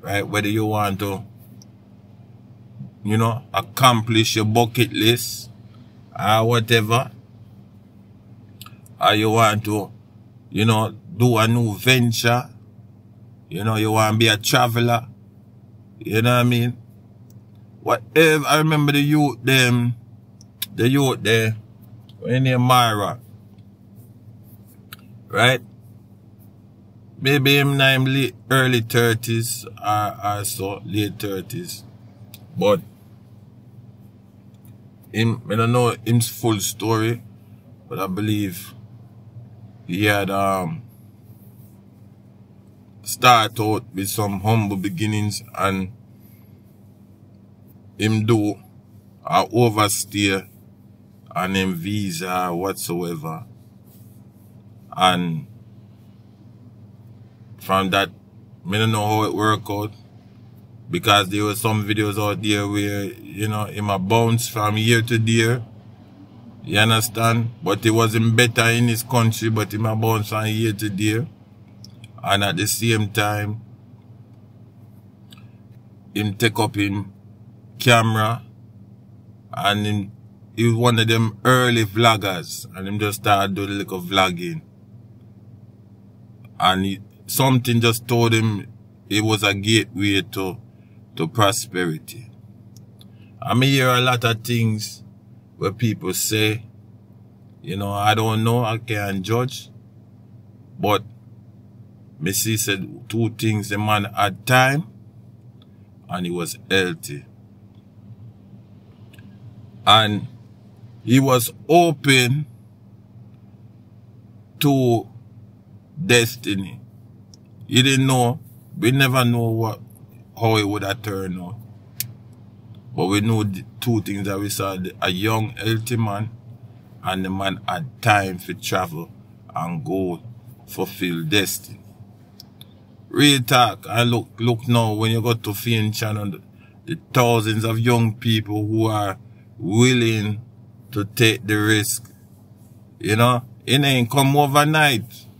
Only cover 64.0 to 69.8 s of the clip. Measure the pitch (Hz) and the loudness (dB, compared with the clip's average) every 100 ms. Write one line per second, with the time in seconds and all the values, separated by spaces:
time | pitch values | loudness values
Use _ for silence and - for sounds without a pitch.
64 | 92 117 117 117 120 110 104 107 113 117 | 2 4 4 2 -2 -2 -2 0 2 2
65 | 113 117 110 113 113 123 113 - - - | 2 0 2 2 2 0 -6 -20 -20 -20
66 | - - - - - - - 98 110 113 | -20 -20 -20 -20 -20 -18 -4 0 2 2
67 | 110 117 117 117 117 - 90 104 117 110 | 0 0 0 0 -2 -6 -4 0 2 2
68 | 113 113 113 113 123 117 117 117 120 110 | 2 2 2 4 2 2 2 2 2 0
69 | - 123 113 110 113 110 101 104 | 0 2 2 0 -2 -2 -2 -4